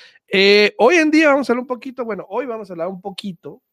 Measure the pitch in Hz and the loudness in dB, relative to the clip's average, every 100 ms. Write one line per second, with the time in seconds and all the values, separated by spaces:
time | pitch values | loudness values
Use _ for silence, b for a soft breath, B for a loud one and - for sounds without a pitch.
0 | b b _ 196 196 208 208 - 240 349 | b b _ 2 4 4 2 2 4 4
1 | 311 302 320 277 254 240 247 247 269 254 | 4 4 4 2 0 -4 -4 -10 -10 -12
2 | 233 190 151 208 269 226 196 170 170 190 | -8 -10 -8 -8 -8 -10 -12 -10 -8 -8
3 | 202 190 208 170 147 - _ | -12 -12 -12 -12 -16 -20 _